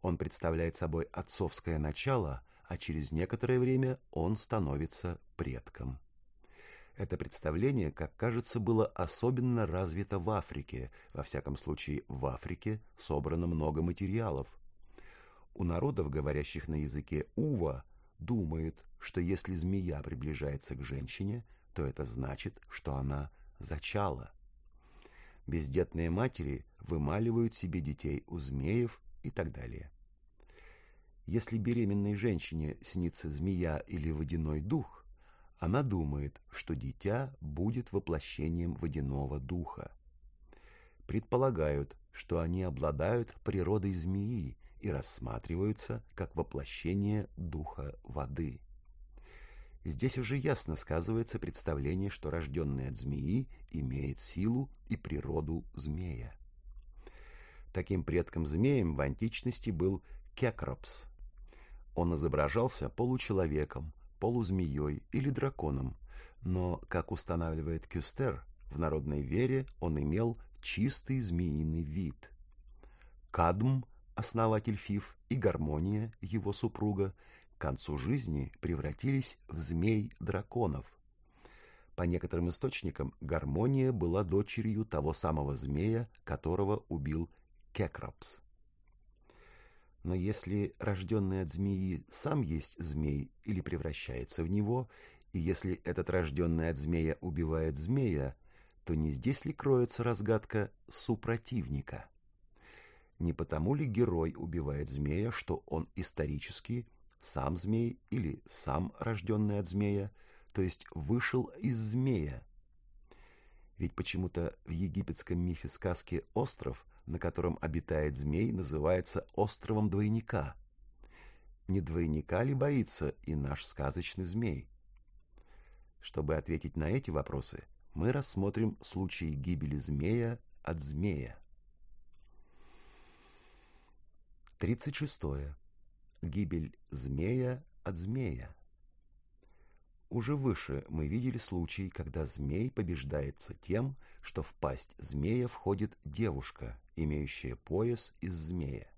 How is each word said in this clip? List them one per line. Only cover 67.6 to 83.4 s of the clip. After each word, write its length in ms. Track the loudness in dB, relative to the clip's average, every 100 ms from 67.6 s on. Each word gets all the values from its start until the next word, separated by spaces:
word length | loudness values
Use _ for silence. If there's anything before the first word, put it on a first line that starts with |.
| 0 -2 -2
Кюстер, 560 | -4 -4 0 -2 -2 -10 -16 -10
в 80 | 0
народной 420 | 2 2 0 -2
вере 460 | 2 2 2 2 -2 -4
он 200 | 0 2
имел 400 | 2 2 2 -2 -12 -10
чистый 580 | -4 2 2 0 -2 -2
змеиный 600 | 2 2 2 2 2 2
вид. 500 | 0 0 -2 -4 -16 -20 -20 -20 -20 -20 -20 -20 -20 -20 -4
Кадм, 540 | 4 4 6 4 2 -2 -16 -10 -4
основатель 600 | 0 4 6 4 2 -2
Фиф, 400 | 0 -2 -2 -18 -2
и 60 | 4
Гармония, 760 | 4 4 2 2 2 2 0 -6
его 320 | -2 0 0
супруга, 640 | 0 0 2 2 2 0 -2 -20 -20 -20 -4
к 40 |
концу 360 | -2 -2 -2 -2
жизни 540 | 2 0 0 -2 -2 -4
превратились 800 | -2 0 -2 -2 0 2 0 -8 -8
в 100 | -6
змей-драконов. 1300 | 0 2 4 4 2 -4 -2 -2 0 0 2 0 -6 -20 -20 _ -20 -20 -20 -20 -20 -20 -12 0
По 80 |
некоторым 460 | 2 2 2 2 2
источникам, 640 | 2 -2 0 -4 -2 -4 -4
Гармония 720 | -2 0